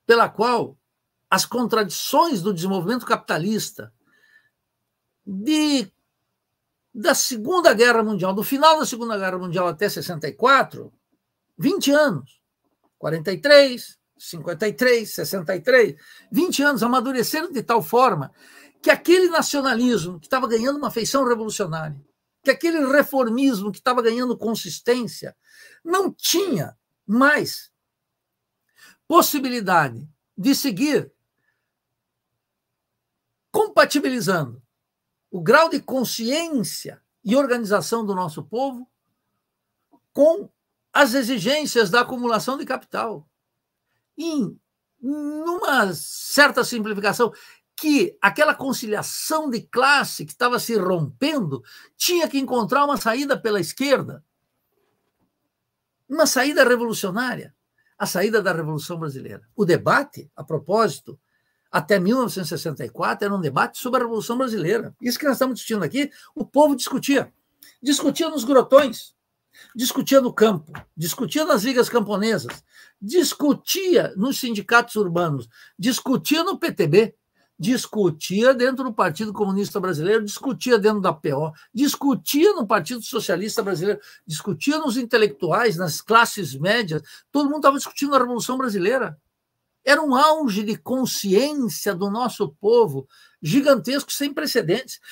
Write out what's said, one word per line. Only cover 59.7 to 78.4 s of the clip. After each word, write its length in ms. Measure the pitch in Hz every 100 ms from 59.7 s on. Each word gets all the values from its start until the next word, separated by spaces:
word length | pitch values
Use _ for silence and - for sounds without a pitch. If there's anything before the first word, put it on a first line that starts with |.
| 165 - 240 285 - - -
a 80 |
propósito, 760 | 151 156 - 208 214 - - - _ _ _ _ _
até 280 | 175 156 196
mil 180 | 180 262
novecentos 320 | 226 190 160
e 80 | 165
sessenta 280 | 165 139 123
e 40 |
quatro 360 | - 196 226 202
era 100 | 202
um 60 |
debate 360 | 160 147 240 -
sobre 220 | 254 247
a 40 |
Revolução 340 | 233 226 - 240
Brasileira. 580 | 262 220 160 220 - -
Isso 180 | 240 240
que 60 | 294
nós 100 | 247
estamos 200 | 262 233
discutindo 280 | - 220
aqui, 260 | 156 262 285 - -
o 120 | - 220
povo 300 | 269 294 262
discutia. 580 | - 262 - 277 - _ _ _ - _
Discutia 480 | 240 294 302 - 320
nos 140 | 311 226
grotões, 680 | 269 - 269 277 226 - _ _ _ _ _ - 220
discutia 460 | 254 - 156 269
no 120 | 247
campo, 380 | - 220 180 - - - -
discutia 480 | 160 - 202 294
nas 200 | 320 262
ligas 260 | 220 247 226
camponesas, 720 | 233 196 196 220 196 117 - _ - - _
discutia 1120 | 202 349 302 - 285 - - 349 370 269 160 185
nos 240 | 247 -
sindicatos 560 | 247 208 - 233 233 214
urbanos, 540 | 190 170 170 139 113 _ - -
discutia 640 | 202 233 - 247 - 311
no 140 | 359 -
P 140 | 320
T 160 | - 151
B, 280 | 175 220 - _ _ _ -
discutia 920 | 180 247 - 214 180 156 - 190